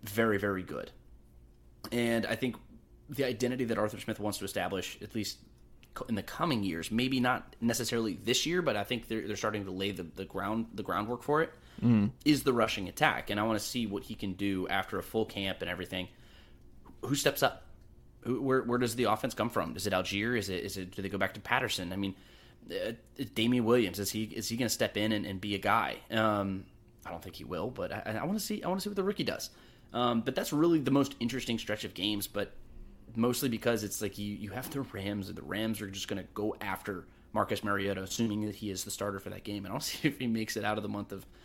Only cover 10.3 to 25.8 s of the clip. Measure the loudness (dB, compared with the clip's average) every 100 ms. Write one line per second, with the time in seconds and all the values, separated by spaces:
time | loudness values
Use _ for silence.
10.3 | -4 -2 -2 -2 -4 -2 0 0 -2 2
11.3 | 2 2 -4 -16 2 6 8 6 2 4
12.3 | 4 4 4 4 0 -4 2 2 2 -2
13.3 | 0 0 0 -2 -2 -2 -2 -6 -6 -4
14.3 | -2 0 0 0 0 0 -4 -2 0 0
15.3 | -2 -4 -2 -4 -4 -4 -4 -6 -10 -20
16.3 | -20 -20 -20 -20 -20 -20 -8 -2 2 2
17.3 | 4 2 0 -14 -20 -20 -20 -20 -10 -4
18.3 | -2 2 2 2 2 2 2 2 2 0
19.3 | 0 0 0 -2 -2 0 2 2 0 0
20.3 | 0 -2 -4 -4 -6 -8 -6 -4 0 -2
21.3 | -2 0 2 2 -2 -4 -2 -2 -4 -12
22.3 | -20 -20 -20 -10 -6 -4 -6 -12 -10 -4
23.3 | 2 4 6 6 6 6 2 -2 -2 -4
24.3 | -4 -4 0 0 2 0 2 2 0 -2
25.3 | -4 -2 0 4 4